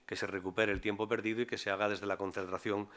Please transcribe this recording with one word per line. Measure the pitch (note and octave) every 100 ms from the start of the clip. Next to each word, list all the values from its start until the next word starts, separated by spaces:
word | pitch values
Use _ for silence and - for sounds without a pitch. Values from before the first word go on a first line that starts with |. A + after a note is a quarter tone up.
| -
que |
se | - G2+
recupere | F#2+ F#2 F#2+ G#2+
el | G2
tiempo | G#2+ G2+ G#2+
perdido | A2+ A2 A2
y | A#2+
que | A2+
se | G2+
haga | G2 G#2
desde | G2 G2+
la | F#2
concertación | G2 G2 F#2 F#2 A2 G2+ G2+